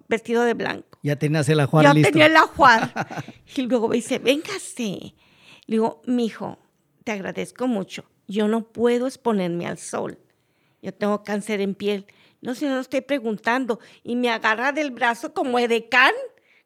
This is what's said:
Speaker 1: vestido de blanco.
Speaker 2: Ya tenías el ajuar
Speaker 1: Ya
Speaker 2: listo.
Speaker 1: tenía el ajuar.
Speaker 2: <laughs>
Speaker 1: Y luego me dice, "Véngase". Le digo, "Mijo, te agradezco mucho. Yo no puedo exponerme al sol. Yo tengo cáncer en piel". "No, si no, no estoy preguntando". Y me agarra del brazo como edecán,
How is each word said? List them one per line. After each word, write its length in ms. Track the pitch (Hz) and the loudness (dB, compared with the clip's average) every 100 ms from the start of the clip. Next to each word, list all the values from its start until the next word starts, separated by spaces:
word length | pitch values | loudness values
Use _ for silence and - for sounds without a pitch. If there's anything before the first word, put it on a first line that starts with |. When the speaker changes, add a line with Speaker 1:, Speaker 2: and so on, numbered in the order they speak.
| - | -6
Speaker 1:
vestido 340 | 220 233 233 | -6 -2 0
de 100 | 240 | 0
blanco. 460 | 226 - - - _ | -2 -4 -8 -12 _
Speaker 2:
Ya 140 | 147 147 | -4 -2
tenías 320 | 151 156 143 | 0 0 2
el 100 | 156 | 2
ajuar 240 | 135 156 170 | 4 6 8
Speaker 1:
Ya 80 | |
Speaker 2:
listo. 180 | 151 147 | 8 6
Speaker 1:
tenía 140 | 311 311 | 6 6
el 80 | 320 | 6
ajuar. 580 | 330 - 247 226 240 | 4 6 6 6 2
Speaker 2:
<laughs> 640 | - - 165 - - _ - | -6 -8 -10 -14 -18 _ -6
Speaker 1:
Y 60 | |
luego 240 | 247 247 220 | -2 0 0
me 80 | 247 | -2
dice, 240 | - 247 | -2 -4
"Véngase". 920 | 226 285 - 381 - - 220 - - _ _ _ _ - - | 0 0 -2 -10 -12 -8 -8 -8 -12 _ _ _ _ -18 -4
Le 100 | 220 | -2
digo, 260 | 226 - - | -2 -4 -4
"Mijo, 540 | 247 226 - 202 - _ _ _ _ | -2 -2 -6 -12 -14 _ _ _ _
te 80 | - | -8
agradezco 540 | 208 185 185 175 - 254 | -8 -8 -8 -10 -6 -4
mucho. 360 | 214 185 - - _ - | -4 -6 -12 -18 _ -8
Yo 200 | 202 208 | -2 0
no 200 | 226 214 | -2 -6
puedo 400 | - 240 240 254 | -2 0 0 -2
exponerme 580 | - 240 208 175 170 - | -4 -2 -2 -2 -4 -6
al 100 | - | -10
sol. 420 | - - - - _ _ _ _ _ _ | -10 -8 -8 -12 _ _ _ _ _ _
Yo 120 | 190 | -14
tengo 300 | - 202 208 | -6 -4 -4
cáncer 380 | 208 208 202 208 | -4 -6 -4 -4
en 120 | 196 190 | -4 -4
piel". 300 | 202 202 196 _ _ _ | -4 -4 -8 _ _ _
"No, 120 | - 247 | -10 -6
si 100 | 285 | -4
no, 100 | 262 | -4
no 60 | |
estoy 200 | 254 269 | -4 -6
preguntando". 800 | 262 277 226 208 - 254 247 214 - _ | -4 -4 -4 -4 -2 -2 -2 -6 -8 _
Y 120 | - 240 | -8 -2
me 120 | 247 | -2
agarra 420 | 226 226 220 262 | 0 -2 0 -2
del 180 | 285 294 | -2 -4
brazo 420 | 233 240 233 302 | -2 -2 -2 -6
como 240 | 381 277 247 | -4 -2 0
edecán, 540 | 240 233 226 247 277 466 523 _ _ _ | 2 0 2 4 4 2 -8 _ _ _